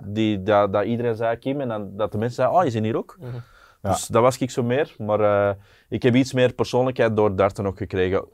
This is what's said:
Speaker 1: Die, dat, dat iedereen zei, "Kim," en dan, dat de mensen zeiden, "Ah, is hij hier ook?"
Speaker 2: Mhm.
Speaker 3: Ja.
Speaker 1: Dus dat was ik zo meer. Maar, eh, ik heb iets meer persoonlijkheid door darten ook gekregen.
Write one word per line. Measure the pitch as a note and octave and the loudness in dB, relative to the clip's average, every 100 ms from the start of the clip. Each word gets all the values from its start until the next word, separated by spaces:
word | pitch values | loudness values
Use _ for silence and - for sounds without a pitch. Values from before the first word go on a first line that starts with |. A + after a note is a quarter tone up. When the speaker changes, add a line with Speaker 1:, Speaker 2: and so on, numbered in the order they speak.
| G2 | -8
Speaker 1:
Die, | G#2 A2 G#2 | 0 0 0
dat, | F#2 G#2 G#2 | 2 4 4
dat | G#2 G2+ | 2 0
iedereen | A#2 A#2+ A2 | -2 -2 -2
zei, | A2+ A#2 | -4 -4
"Kim," | C3+ C#3+ | -4 -4
en | C3 | -4
dan, | A2 G2 G2 | -6 -8 -6
dat | G#2 | -4
de | A2 | -2
mensen | A#2+ A#2+ | -4 0
zeiden, | B2+ E3 | 2 2
"Ah, | E3+ | 2
is | |
hij | A2+ | 0
hier | A2 C#3 | -2 -2
ook?" | - - | -6 -14
Speaker 2:
Mhm. | B2 B2 - - _ _ | -14 -14 -16 -20 _ _
Speaker 3:
Ja. | G2+ | -2
Speaker 1:
Dus | F2+ - | -2 0
dat | A2+ | 4
was | B2 B2 | 4 2
ik | B2+ | -4
zo | - | -2
meer. | A#2+ B2+ D#3+ - | -2 0 -2 -6
Maar, | G#2+ G#2 G#2 G2+ G2+ | -2 2 2 2 2
eh, | G2 _ _ - | -2 _ _ -8
ik | A2 | -2
heb | C3 A#2+ | 2 2
iets | C3 | 2
meer | C3 B2 | 2 0
persoonlijkheid | - A2+ B2 C3 B2+ A2+ G#2+ | 0 -2 0 0 0 0 2
door | G#2+ F#2+ | 2 4
darten | G2 - G2 | 0 0 -6
ook | F#2 | -6
gekregen. | G2+ F#2+ F#2 F#2 - | -6 -2 0 0 -4